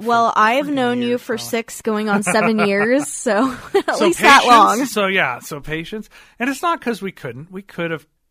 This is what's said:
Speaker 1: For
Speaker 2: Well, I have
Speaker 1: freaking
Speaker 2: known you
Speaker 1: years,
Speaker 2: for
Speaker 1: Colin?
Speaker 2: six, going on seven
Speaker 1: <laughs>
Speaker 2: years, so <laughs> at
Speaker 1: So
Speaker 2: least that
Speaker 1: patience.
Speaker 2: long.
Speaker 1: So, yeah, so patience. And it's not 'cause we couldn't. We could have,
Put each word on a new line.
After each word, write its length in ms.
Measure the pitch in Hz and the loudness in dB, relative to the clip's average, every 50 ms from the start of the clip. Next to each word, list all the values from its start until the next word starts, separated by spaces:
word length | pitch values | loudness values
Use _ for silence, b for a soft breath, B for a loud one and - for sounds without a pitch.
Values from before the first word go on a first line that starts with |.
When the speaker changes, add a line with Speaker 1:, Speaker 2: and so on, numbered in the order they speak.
Speaker 1:
For 60 | 214 233 | -4 0
Speaker 2:
Well, 240 | 233 233 233 226 - | 2 2 2 2 2
I 180 | - 214 220 240 | 2 2 4 2
have 140 | 277 294 294 | 0 0 -2
Speaker 1:
freaking 60 | 285 | -2
Speaker 2:
known 280 | 269 247 240 247 247 | 0 0 0 0 -2
you 60 | 240 240 | -2 -2
Speaker 1:
years, 120 | 240 247 | -2 -4
Speaker 2:
for 140 | - - 226 | -4 -6 -8
Speaker 1:
Colin? 140 | 233 - - | -8 -6 -6
Speaker 2:
six, 320 | 247 226 226 - - - | -6 -6 -6 -6 -12 -8
going 260 | - 226 214 208 214 214 | -4 -4 -2 -2 0 0
on 140 | 202 202 208 | 0 0 0
seven 340 | 185 180 220 214 226 226 214 | 0 0 2 2 2 2 2
Speaker 1:
<laughs> 80 | 208 202 | 2 0
Speaker 2:
years, 400 | 196 202 208 233 254 285 285 - | 0 0 0 2 2 0 0 -2
so 420 | - - - 240 202 202 262 262 247 - - | -8 -6 -4 -2 0 0 0 0 -2 -8 -6
<laughs> 100 | - - | -2 -2
at 220 | 403 - - 254 - | -2 0 0 0 0
Speaker 1:
So 80 | 214 | 2
Speaker 2:
least 160 | 180 170 - | 0 2 2
that 200 | 208 285 277 269 - | 4 6 6 6 6
Speaker 1:
patience. 40 | 247 | 6
Speaker 2:
long. 380 | 240 226 196 196 196 233 294 | 6 8 6 6 4 0 -2
Speaker 1:
So, 220 | 247 - 214 196 190 | -2 -2 -2 -2 0
yeah, 320 | 190 185 160 135 120 123 | 0 0 0 0 -2 -6
so 200 | - - 165 143 | -10 -12 -14 -12
patience. 500 | 135 147 156 160 165 - 214 220 208 _ B B B B B B | -10 -8 -8 -8 -8 -8 -10 -12 -12 _ B B B B B B
And 100 | 233 277 | -6 -6
it's 120 | 269 - | -4 -4
not 180 | - 339 339 320 | -2 -4 -4 -4
'cause 200 | - 240 233 175 | -4 -6 -6 -6
we 100 | 196 190 | -6 -10
couldn't. 400 | - - - 131 117 131 160 180 | -10 -10 -12 -12 -12 -14 -16 -16
We 100 | 185 190 | -16 -18
could 300 | 196 - - - 170 165 | -18 -14 -8 -6 -6 -6
have, 160 | 165 147 - _ _ _ _ _ | -6 -8 -10 _ _ _ _ _